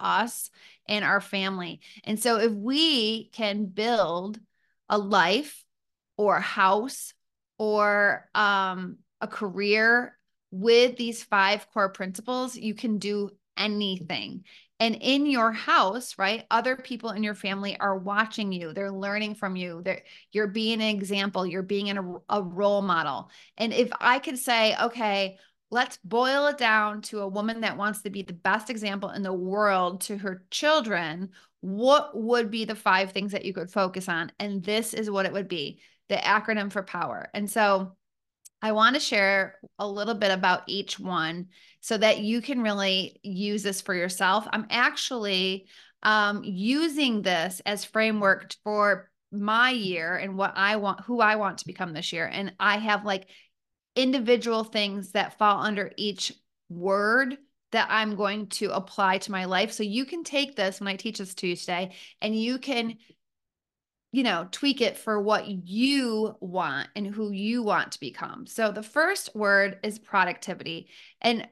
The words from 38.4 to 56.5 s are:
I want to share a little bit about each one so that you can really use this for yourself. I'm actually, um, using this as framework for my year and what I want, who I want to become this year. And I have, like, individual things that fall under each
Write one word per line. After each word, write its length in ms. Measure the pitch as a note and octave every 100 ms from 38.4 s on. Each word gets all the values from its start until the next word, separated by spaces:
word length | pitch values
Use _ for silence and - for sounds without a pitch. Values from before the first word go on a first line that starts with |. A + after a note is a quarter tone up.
| - -
I 80 | A3
want 220 | G#3+ A3+
to 60 | C#4
share 580 | D4+ G#3+ G3 G3 F#3+ - - -
a 80 | G3+
little 260 | G3+ G#3
bit 160 | G#3+ G#3
about 320 | F#3+ F#3 F3+ -
each 300 | G3 - -
one 500 | F#3 F3 D#3+ E3+ F#3 _ - _
so 180 | - A3
that 220 | G#3+ -
you 200 | G#3+ A#3
can 220 | A3+ C4
really 560 | A3 G3+ G3 F#3+ F3+ -
use 400 | - F#3 G#3 G#3
this 160 | G3+ F#3+
for 120 | -
yourself. 540 | F3+ F3+ F#3 F#3+ G3+ A3
I'm 160 | G#3+ A3
actually, 960 | A3+ C4+ D4 - B3 G3+ F#3 F#3+ F#3+ F#3+ - - _
um, 380 | G#3+ G#3+ G#3 G#3
using 800 | - F3+ G#3 C#4+ E4 C#4+ C4+ G#3+
this 380 | F#3+ F3 F3 F#3 -
as 180 | G3+
framework 720 | - A3 A3 G#3+ G3+ F#3+ - -
for 480 | G#3+ G#3+ G#3 F#3+ - _ _
my 380 | G3+ G#3 A3 B3+
year 440 | B3+ F#3+ F3 E3
and 240 | F3+ G3 F#3+
what 140 | G3
I 220 | - G3 G#3+
want, 240 | G3+ F#3
who 200 | G3 A#3+
I 140 | G#3+
want 240 | G#3+ G3+ D3
to 80 | -
become 260 | F3+ F3+
this 200 | D#3 E3+
year. 180 | E3+ D#3+
And 220 | - G3 -
I 160 | G3+ G#3
have, 260 | G#3+ G3+
like, 220 | G#3 F#3+ - - _ _ _ _ _ -
individual 640 | C4 C4 A3+ A#3+ A3+ A3+
things 480 | A3 A3 G3+ G3 F#3
that 280 | G#3 F#3 -
fall 220 | G#3 G3
under 300 | G3+ G#3 F#3 -
each 360 | G#3 F#3+ - - _